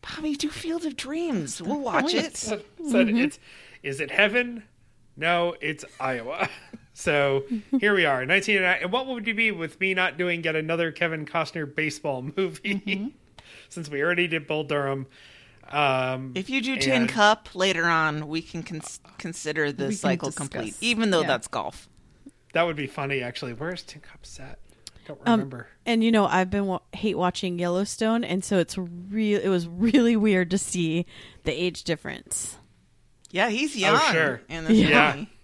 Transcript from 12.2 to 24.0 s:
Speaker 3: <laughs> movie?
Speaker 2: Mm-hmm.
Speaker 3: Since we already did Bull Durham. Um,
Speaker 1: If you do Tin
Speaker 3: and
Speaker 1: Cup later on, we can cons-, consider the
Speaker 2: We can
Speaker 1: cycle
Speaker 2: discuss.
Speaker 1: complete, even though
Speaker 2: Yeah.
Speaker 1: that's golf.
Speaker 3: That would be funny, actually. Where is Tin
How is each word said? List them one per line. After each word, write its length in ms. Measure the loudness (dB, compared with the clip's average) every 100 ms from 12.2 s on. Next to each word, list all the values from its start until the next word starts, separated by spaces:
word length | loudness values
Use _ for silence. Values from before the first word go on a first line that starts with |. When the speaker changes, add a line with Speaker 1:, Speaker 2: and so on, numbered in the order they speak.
Speaker 3:
<laughs> 140 | -6 -4
movie? 440 | -4 -4 -4 -4 -2
Speaker 2:
Mm-hmm. 200 | -4 -4 -10 _ -20 -20 -20 -16
Speaker 3:
Since 200 | -12 -8
we 120 | -2
already 260 | 0 2 0
did 200 | -2 -2
Bull 160 | -4
Durham. 420 | 0 0 0 -2 -6 -16 -20 -20 -20 -20 -6
Um, 640 | 2 2 2 0 -4 -6
Speaker 1:
If 160 | -8 -4
you 100 | -4
do 160 | -2 0
Tin 240 | 2 2
Speaker 3:
and 60 | 2
Speaker 1:
Cup 400 | 4 6 4 -2
later 320 | 0 0 2 2
on, 440 | 4 2 0 -4
we 120 | -6
can 220 | -6 -10
cons-, 360 | -10 -10 -12 -16 -20 -14
consider 520 | -12 -8 -6 -2 -2
the 100 | 0
Speaker 2:
We 60 | -4
can 80 | 0
Speaker 1:
cycle 320 | 0 0 -4
Speaker 2:
discuss. 180 | -6 -8
Speaker 1:
complete, 280 | -8 -8 -4
even 300 | -2 2 4
though 100 | 2
Speaker 2:
Yeah. 60 | 2
Speaker 1:
that's 200 | -2 -2
golf. 380 | -6 -6 -10 -20 -20 -20 _ -20 _ _
Speaker 3:
That 100 | 0
would 140 | 0 0
be 100 | -6
funny, 340 | -6 -4 -4
actually. 300 | -4 -8 -10
Where 200 | -8 -8
is 100 | -8
Tin 180 | -14 -20